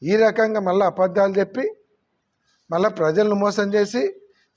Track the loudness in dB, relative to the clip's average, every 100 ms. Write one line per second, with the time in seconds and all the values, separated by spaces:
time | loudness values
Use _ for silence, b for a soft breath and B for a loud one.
0 | -2 2 2 2 0 -2 -2 0 0 0
1 | 0 2 0 0 -2 -4 -6 -8 _ _
2 | _ _ _ _ _ _ _ -2 0 0
3 | 0 2 0 0 0 -2 -2 0 0 -2
4 | -4 -6 -18 _ _